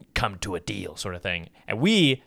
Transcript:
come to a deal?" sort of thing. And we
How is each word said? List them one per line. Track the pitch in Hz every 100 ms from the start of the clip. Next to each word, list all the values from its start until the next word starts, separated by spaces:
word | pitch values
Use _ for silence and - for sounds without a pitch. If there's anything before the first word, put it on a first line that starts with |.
| - -
come | 110 95
to | 98 87
a |
deal?" | - 101 87 78
sort | 98
of | 87
thing. | 98 87 82 _ -
And | 107
we | 170 220 151 127